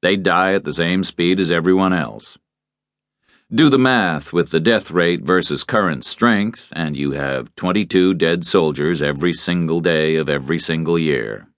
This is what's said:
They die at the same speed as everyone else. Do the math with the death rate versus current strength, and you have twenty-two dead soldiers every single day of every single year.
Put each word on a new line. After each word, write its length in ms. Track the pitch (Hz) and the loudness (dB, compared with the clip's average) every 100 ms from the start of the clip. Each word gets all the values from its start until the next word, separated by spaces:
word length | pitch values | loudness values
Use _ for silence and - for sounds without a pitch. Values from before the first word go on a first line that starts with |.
They 160 | 90 98 | 2 0
die 360 | 92 87 95 | 2 2 2
at 120 | 98 73 | 0 -2
the 80 | |
same 320 | 76 85 92 90 | -2 0 0 -2
speed 340 | - 87 95 | -2 0 2
as 120 | 87 | 2
everyone 420 | 85 82 95 95 | 0 2 2 2
else. 440 | 90 64 55 - - _ _ _ _ _ _ _ _ _ _ _ | 0 -4 -10 -18 -20 _ _ _ _ _ _ _ _ _ _ _
Do 200 | 117 156 | 2 4
the 100 | 131 | 4
math 540 | 131 123 92 76 - | 4 2 0 -4 -2
with 160 | 85 82 | -2 0
the 100 | 80 | 0
death 320 | 80 110 - | 2 0 0
rate 300 | 85 85 87 | 0 0 0
versus 420 | 69 90 82 71 | 0 0 0 -6
current 400 | - 117 95 71 | -2 0 0 -2
strength, 640 | - - 120 107 104 110 - - | -6 0 2 2 0 -6 -14 -8
and 220 | 80 69 | -6 -2
you 140 | 71 | -4
have 440 | 69 69 67 62 - | -2 -4 -4 -6 -6
twenty-two 600 | 92 92 95 92 92 90 | -2 0 2 2 4 2
dead 300 | 82 87 85 | 2 0 0
soldiers 560 | 98 78 73 73 85 | 2 2 0 -2 0
every 320 | 73 71 87 | -2 0 -2
single 460 | 82 - 87 82 85 | -2 -2 -2 0 0
day 360 | 85 80 78 80 | 2 2 2 0
of 120 | 76 | 0
every 320 | 73 65 82 | -4 -2 -4
single 400 | - 80 82 85 | -2 -4 0 0
year. 480 | 80 69 53 52 - | 0 -2 -4 -10 -16